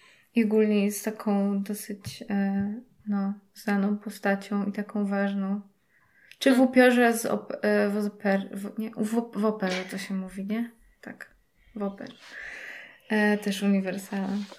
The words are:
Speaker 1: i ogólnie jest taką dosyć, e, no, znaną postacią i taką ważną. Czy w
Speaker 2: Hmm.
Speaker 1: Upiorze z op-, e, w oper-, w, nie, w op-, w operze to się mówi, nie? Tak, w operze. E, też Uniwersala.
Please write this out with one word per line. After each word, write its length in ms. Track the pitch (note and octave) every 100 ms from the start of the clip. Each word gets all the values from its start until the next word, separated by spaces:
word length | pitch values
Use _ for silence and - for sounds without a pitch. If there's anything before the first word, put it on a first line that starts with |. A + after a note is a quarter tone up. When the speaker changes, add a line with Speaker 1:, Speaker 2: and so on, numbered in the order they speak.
| - _ _ A#3
Speaker 1:
i 80 | G#3
ogólnie 400 | A3 G#3+ G#3 G3+
jest 200 | G3+ A3
taką 580 | G#3+ G#3 G3+ G3+ G3+
dosyć, 600 | G3 G#3 - G3+ - - -
e, 440 | G3+ G3 G3 G3+ A3+ - _ G#3+
no, 260 | G3+ G3 G3+ _
znaną 440 | - - G3+ G3 G#3
postacią 680 | G#3+ - G3+ G3 - G3+ G3+
i 60 |
taką 340 | G3 G3+ G#3 G3+
ważną. 560 | G3 G3+ G3+ G3 G#3 - _ _ _ _ _ _ -
Czy 100 | C4+
w 20 | B3+
Speaker 2:
Hmm. 140 | B3+
Speaker 1:
Upiorze 440 | B3+ B3+ B3 A#3
z 120 | A3 -
op-, 280 | G#3 - -
e, 280 | G#3 G#3 G#3
w 60 | G#3 G#3
oper-, 420 | - G3+ G3 G3 G3
w, 240 | G3+ -
nie, 100 | A3 -
w 200 | G#3+ A#3
op-, 200 | A#3 G3
w 60 | G#3+
operze 380 | G#3+ F#3 F#3 F#3
to 60 | F#3+
się 160 | -
mówi, 320 | F#3+ F#3 F#3+ G3
nie? 260 | A3+ A#3 - _ _
Tak, 280 | - - - _ _ _ _ G#3
w 80 |
operze. 300 | G3+ F#3+ - - - - - - - - - - -
E, 280 | G#3+ G#3 G#3
też 260 | G#3 G3
Uniwersala. 640 | G3+ G3 F#3+ G3 - G3 F#3+ G3+ G3+